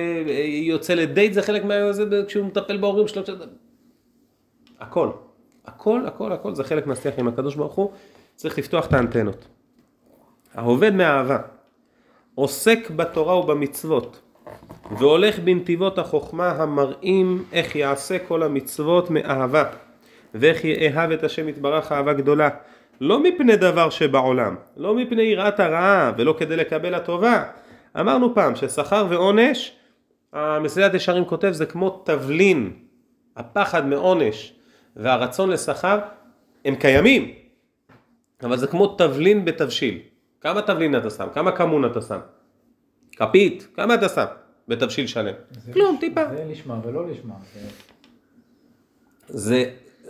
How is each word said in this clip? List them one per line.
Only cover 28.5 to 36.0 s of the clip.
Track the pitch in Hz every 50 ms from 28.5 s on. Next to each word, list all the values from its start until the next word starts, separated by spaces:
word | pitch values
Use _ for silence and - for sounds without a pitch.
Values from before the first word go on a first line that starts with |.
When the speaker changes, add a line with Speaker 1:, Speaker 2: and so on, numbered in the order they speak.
| 117
Speaker 1:
ששכר | - 135 127 - 151 143 - 202 214 202 175
ועונש, | 175 170 180 196 208 220 240 277 277 - - - - _ _ _ _ _ _ _ _ _ _ _ -
המסילת | 151 151 156 151 151 156 143 - 185 196 196 180
ישרים | 180 - 185 175 180 175
כותב, | 180 170 160 - 196
זה | 170 151 156
כמו | 147 - 170 190 185 185 - -
תבלין, | - 156 139 131 135 147 165 196 196 180 143 107 90 87 - - _ _ _ _ _ _ _ _ _ -
הפחד | 123 120 - - 202 196 - 175 165 143 139
מעונש | 139 143 180 185 185 165 139 107 - - - - _ _ _ _ _ _ _ _ -
והרצון | - 107 127 127 113 123 123 - - 190 190
לשכר, | 175 - - 156 135 - - 185 202 208